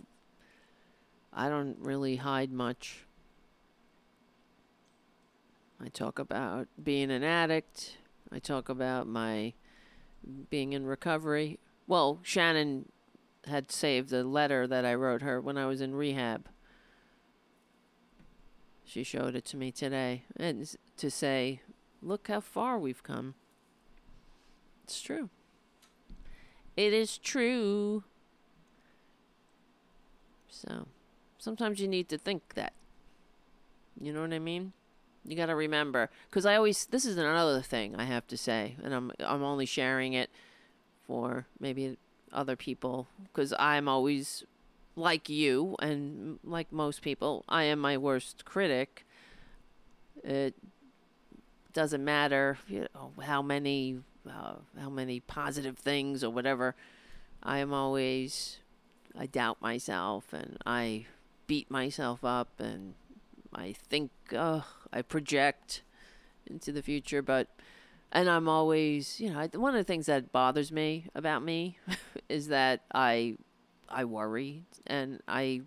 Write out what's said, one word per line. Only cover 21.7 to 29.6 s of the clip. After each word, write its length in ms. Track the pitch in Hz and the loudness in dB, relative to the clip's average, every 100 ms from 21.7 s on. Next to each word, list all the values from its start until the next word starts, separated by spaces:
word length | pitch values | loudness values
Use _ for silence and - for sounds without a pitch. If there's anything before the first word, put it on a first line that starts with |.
| - _ _ | -20 _ _
"Look 280 | 160 208 - | -8 -6 -4
how 100 | 208 | -6
far 400 | - - 240 240 | -4 -4 -2 -2
we've 240 | 143 127 | -4 -6
come." 320 | - 127 131 131 _ _ _ _ - - - - - - - - _ _ - | -8 -8 -8 -14 _ _ _ _ -20 -20 -20 -20 -20 -20 -20 -20 _ _ -14
It's 160 | - | -10
true. 280 | - 302 220 - _ _ _ _ - _ - - - - - - - - | -8 -6 -8 -12 _ _ _ _ -20 _ -18 -16 -14 -16 -18 -20 -8 0
It 160 | 208 | 4
is 240 | 214 220 - | 4 2 -4
true. 880 | - 277 233 254 202 208 208 214 - _ _ _ _ _ _ _ _ _ _ _ _ _ _ _ | -2 0 2 2 2 2 0 -2 -6 _ _ _ _ _ _ _ _ _ _ _ _ _ _ _